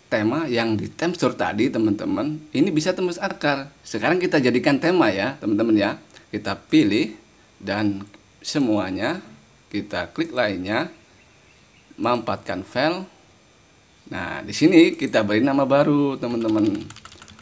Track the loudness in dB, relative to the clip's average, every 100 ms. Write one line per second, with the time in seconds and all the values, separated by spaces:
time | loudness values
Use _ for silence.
0 | -4 -2 0 0 -2 -2 0 -2 -4 -4
1 | -4 0 -2 0 -2 0 0 2 0 0
2 | -2 -4 -4 -6 -4 0 2 2 0 0
3 | -2 -2 -6 -2 -2 -2 -6 -16 -10 -2
4 | 0 2 2 2 4 2 2 2 2 4
5 | 4 2 -2 -4 -2 0 2 2 2 -2
6 | -12 -20 -12 -8 -6 -8 0 2 4 2
7 | -2 -8 -20 _ _ -12 -6 -2 -2 -4
8 | -10 -20 _ -16 -6 0 2 0 -2 -4
9 | -4 -6 -10 -20 -20 -20 -10 -8 -6 -6
10 | -6 -6 -4 -2 -2 -2 -4 -4 -4 -12
11 | _ -20 _ _ _ _ _ _ -20 -6
12 | -2 -2 -2 -6 -6 -8 -6 -2 -2 -2
13 | -8 -18 _ _ _ _ _ _ _ _
14 | -12 -8 -8 -8 -6 2 6 8 6 4
15 | 0 0 2 2 2 2 4 4 4 2
16 | 0 -2 -4 -2 0 2 2 0 -8 -16
17 | -20 -20 -20 -20